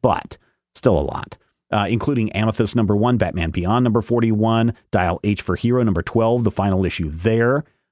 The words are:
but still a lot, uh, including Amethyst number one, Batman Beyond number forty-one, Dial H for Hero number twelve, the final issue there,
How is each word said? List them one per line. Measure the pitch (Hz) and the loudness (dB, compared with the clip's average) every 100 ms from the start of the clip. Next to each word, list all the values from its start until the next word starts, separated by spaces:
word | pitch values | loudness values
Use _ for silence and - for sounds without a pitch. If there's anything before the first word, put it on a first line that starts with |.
but | 123 - - - _ _ _ - | 0 0 -4 -18 _ _ _ -2
still | 127 82 | 2 2
a | |
lot, | 71 - - - _ _ _ | 0 -6 -10 -18 _ _ _
uh, | 104 98 | -2 0
including | 113 - 127 107 | -2 0 -2 -2
Amethyst | 101 110 - 107 113 | 0 0 0 0 0
number | 104 104 | 0 2
one, | 120 120 | 2 2
Batman | 90 90 82 | 0 -2 -4
Beyond | 90 87 120 | -2 0 0
number | 123 113 | 2 0
forty-one, | 104 120 113 107 110 113 117 - _ | 0 0 2 2 2 2 0 -2 _
Dial | 92 90 90 | 0 0 0
H | 104 101 | -2 -2
for | - 90 | -2 -2
Hero | 117 123 | 0 2
number | 113 85 | 2 0
twelve, | - 113 113 123 | 0 0 2 2
the | 107 | 0
final | - 101 95 90 | 0 0 0 -2
issue | - 80 | -2 -6
there, | 80 104 113 120 143 - _ _ | -2 0 2 2 0 -4 _ _